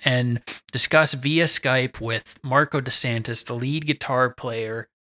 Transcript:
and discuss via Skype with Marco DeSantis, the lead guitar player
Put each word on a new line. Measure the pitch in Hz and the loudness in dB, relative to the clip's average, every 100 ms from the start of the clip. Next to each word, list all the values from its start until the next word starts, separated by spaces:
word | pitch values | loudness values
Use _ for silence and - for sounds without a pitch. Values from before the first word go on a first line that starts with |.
and | 135 127 123 120 - - - | 0 2 0 -2 -6 -16 -6
discuss | 127 - 156 156 | 2 4 4 4
via | 135 139 160 165 | 0 0 2 4
Skype | - 135 131 127 - | 2 2 0 0 -4
with | 113 110 - - | -4 -4 -6 -12
Marco | 135 135 147 143 | 0 2 2 -2
DeSantis, | 123 - 127 117 110 113 - | 0 2 2 0 -2 -6 -4
the | 120 | -6
lead | 131 156 151 | -4 -4 -2
guitar | 143 - 127 123 | -4 -2 0 0
player | - 127 113 110 113 - _ _ | -2 -8 -6 -6 -8 -10 _ _